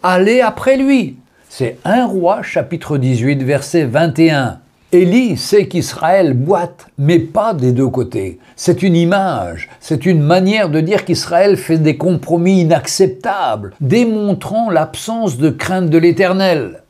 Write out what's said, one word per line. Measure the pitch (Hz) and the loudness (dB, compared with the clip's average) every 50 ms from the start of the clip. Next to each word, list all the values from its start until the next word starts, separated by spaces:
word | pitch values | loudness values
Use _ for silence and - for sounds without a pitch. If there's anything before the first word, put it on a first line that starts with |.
allez | - 180 185 185 190 208 233 254 | 0 2 2 2 2 4 4 2
après | 240 214 214 - - 254 269 262 | 2 0 -2 -2 0 0 2 2
lui. » | 269 269 277 254 196 135 - - _ _ _ _ _ _ | 2 2 2 2 0 -2 -8 -16 _ _ _ _ _ _
C'est | - - 131 113 - - - | -6 -6 -6 -6 -6 -8 -2
un | 180 208 247 247 | 0 2 2 2
Roi, | 208 190 185 170 170 208 240 | 0 -2 0 0 0 0 0
chapitre | 180 - - 170 - - 175 165 - - 151 | -4 -4 -4 -4 -4 -4 -8 -10 -6 -4 -2
dix-huit, | 139 127 131 127 113 117 139 143 135 | 0 0 0 0 0 0 0 0 0
verset | 131 123 147 139 139 - - 170 151 | 0 -2 -2 -2 -2 0 0 0 0
vingt | 123 113 147 170 160 127 160 | 2 0 0 0 0 2 2
et | 165 160 | 2 4
un. | 156 139 131 113 87 - _ _ _ _ _ _ | 4 0 -2 -4 -6 -10 _ _ _ _ _ _
Élie | - 175 180 175 196 247 254 226 151 | 4 4 4 4 4 2 2 0 -2
sait | - - - - 208 190 - | -4 -2 2 2 2 2 0
qu'Israël | - 175 - - - - 160 165 185 196 180 147 | -4 -4 -4 -4 -6 -4 0 2 2 2 2 2
boite, | 127 123 135 165 196 170 175 175 - - - _ _ | 0 -2 0 0 0 -2 -2 -6 -10 -20 -20 _ _
mais | - 139 151 175 170 | -2 0 2 2 2
pas | - - - 214 208 226 | 0 0 -2 -2 -2 0
des | 202 147 127 127 | -2 0 0 0
deux | 123 120 135 127 | 2 2 0 0
côtés. | - 131 113 - - 110 95 92 82 - _ - _ | 0 -4 -6 -4 -6 -8 -8 -8 -12 -16 _ -20 _
C'est | - - 180 175 - | -4 -2 -2 0 2
une | 185 196 170 | 2 2 2
image, | 170 170 170 196 196 190 185 151 110 92 87 82 85 - - - _ | 2 2 2 2 0 0 -2 -4 -4 -6 -8 -10 -12 -16 -18 -20 _
c'est | - - 160 135 135 | -6 -6 -6 -2 0
une | 185 175 156 | 2 2 2
manière | 143 151 175 190 185 190 214 220 202 160 | 2 2 2 2 2 2 2 0 0 0
de | 147 160 | 0 0
dire | 160 165 208 190 - | 0 0 -2 -2 0
qu'Israël | - 165 - - - 170 170 196 202 190 185 | -2 -2 -2 -2 -2 0 2 4 4 2 0
fait | - - 165 160 | 0 -2 0 2
des | 151 156 143 127 | 2 0 0 0
compromis | 156 180 180 127 - - 165 170 170 185 196 185 | -2 -2 -2 -2 -2 -2 -2 0 2 2 4 4
inacceptables, | 170 156 170 143 - - - - 190 190 - - - 233 196 196 170 127 110 107 101 95 - _ | 4 2 2 0 -2 -6 0 0 0 0 0 -4 -6 -6 -4 -2 -2 -2 -4 -4 -6 -12 -8 _
démontrant | 151 123 180 233 240 226 220 214 208 202 180 - - - 208 226 233 220 | -2 0 2 2 2 2 0 -2 -2 -2 -2 -4 -4 -6 -4 -2 -2 0
l'absence | 175 156 156 - - - - - 226 226 226 185 131 | 0 0 -2 -2 -6 -12 -10 -8 -6 -4 -4 -4 -2
de | 120 151 160 | 0 -2 -2
crainte | - - - - 185 185 180 160 | -2 -2 -6 -4 -2 -2 0 2
de | 156 165 | 2 4
l'Éternel. | 165 175 165 - 196 180 185 190 190 185 170 151 117 92 78 - _ | 4 2 2 2 0 0 2 0 0 0 0 0 -4 -8 -12 -16 _